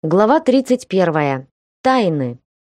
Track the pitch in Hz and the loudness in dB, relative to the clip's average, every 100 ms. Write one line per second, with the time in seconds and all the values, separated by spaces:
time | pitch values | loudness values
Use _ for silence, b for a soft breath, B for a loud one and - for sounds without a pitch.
0 | 160 175 214 302 311 262 262 247 - 190 | 0 2 2 2 2 0 0 -4 -2 0
1 | 175 156 147 135 135 _ _ _ 262 262 | 0 0 -2 -4 -8 _ _ _ -2 0
2 | 202 156 127 123 _ _ _ | 0 -2 -4 -8 _ _ _